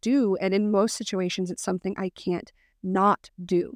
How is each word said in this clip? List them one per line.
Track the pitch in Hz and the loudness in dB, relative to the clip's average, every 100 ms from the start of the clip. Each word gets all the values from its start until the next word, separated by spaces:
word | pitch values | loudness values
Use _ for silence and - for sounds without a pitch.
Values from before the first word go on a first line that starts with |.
do. | 226 277 220 190 | 0 2 2 2
And | 190 | 2
in | 196 208 | 2 2
most | 208 220 - | 2 2 -2
situations, | 214 185 180 - 185 | -6 -4 -2 -2 -6
it's | 175 | -4
something | - 185 190 208 | -4 -4 -4 -6
I | 190 | -8
can't | - - 175 - _ _ _ | -6 -6 -4 -6 _ _ _
not | 190 190 202 190 - - | -4 2 4 2 -2 -14
do, | 175 175 - | -2 0 0